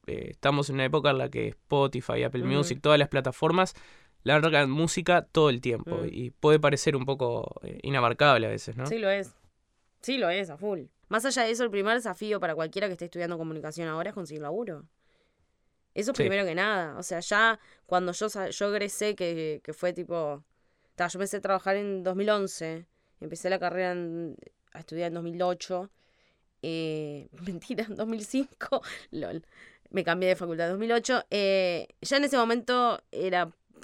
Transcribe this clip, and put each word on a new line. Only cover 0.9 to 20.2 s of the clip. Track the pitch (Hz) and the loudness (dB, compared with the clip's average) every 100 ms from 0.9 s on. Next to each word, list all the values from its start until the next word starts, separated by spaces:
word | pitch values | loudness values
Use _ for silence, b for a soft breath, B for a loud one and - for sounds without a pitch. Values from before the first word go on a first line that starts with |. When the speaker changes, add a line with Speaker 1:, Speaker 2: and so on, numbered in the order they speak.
| 151 143 | 2 2
Speaker 1:
en | 131 | 2
la | 127 | 0
que | 127 107 | -2 -4
Spotify, | - - 143 139 127 - 120 | -6 -2 2 2 0 -2 -2
Apple | 123 127 | -2 -2
Speaker 2:
Ujú. | 123 | 0
Speaker 1:
Music, | 143 139 135 | 0 0 0
todas | 151 147 | 6 6
las | 143 | 6
plataformas | 139 127 - 160 180 185 b b b b b | 0 -2 0 2 4 2 b b b b b
largan | - 147 160 147 139 | 2 4 6 4 4
música | 147 165 - 170 175 - | 2 0 0 4 4 4
todo | 165 151 | 4 4
el | 120 | 4
tiempo | 127 113 - 165 | -2 -4 -4 -6
Speaker 2:
Mm. | - | -4
Speaker 1:
y | - 123 | -6 -8
puede | - 151 151 | 2 6 8
parecer | 147 143 - 139 | 6 2 2 0
un | 131 | 0
poco, | 139 123 117 - - | -2 -2 -2 -6 -10
eh, | 50 - | -12 -10
inabarcable | 131 139 117 - 147 120 110 | -2 2 2 6 8 8 4
a | |
veces, | 107 - 110 | -2 -8 -8
¿no? | 135 | -6
Speaker 2:
Sí | 226 | -2
lo | 196 | 0
es. | 196 190 - _ _ _ _ _ _ | -2 -4 -14 _ _ _ _ _ _
Sí | - 262 | -4 0
lo | 175 | 0
es, | 190 180 | 0 -4
a | 151 | -6
full. | 208 180 127 _ - | -6 -6 -8 _ -4
Más | 214 262 | -2 0
allá | 254 | 0
de | 226 | 0
eso, | 233 240 | 0 0
el | |
primer | 202 202 240 | 0 2 0
desafío | 226 180 214 202 | -2 -6 -4 -2
para | 175 156 | -2 -2
cualquiera | 160 196 196 | -4 -2 -4
que | |
esté | 170 175 | -4 -8
estudiando | 175 170 170 | -6 -6 -4
comunicación | 160 160 151 156 165 | -6 -6 -8 -6 -6
ahora | 156 185 | -4 -6
es | 208 | -8
conseguir | 160 151 | -10 -8
laburo. | 147 190 226 151 160 _ _ _ _ _ _ _ _ _ _ | -6 -6 -6 -10 -16 _ _ _ _ _ _ _ _ _ _
Eso | - 208 | -4 -2
Speaker 1:
Sí. | 262 | 0
Speaker 2:
primero | 202 196 190 | 2 2 0
que | 165 | 0
nada. | 208 202 160 - | 2 0 -2 -6
O | |
sea, | - 170 | -6 -6
ya | - 208 226 214 b b _ | 0 4 4 4 b b _
cuando | 180 180 | 0 2
yo | 175 214 | -2 -4
sa-, | 208 190 | -4 -6
yo | - 202 | -2 -2
egresé, | 208 202 - 214 202 | 0 -2 -2 -2 -2
que, | 175 165 156 151 | -2 -2 -4 -6
que | - | -10
fue | 151 180 | -4 -4
tipo, | 175 170 170 | -2 -4 -4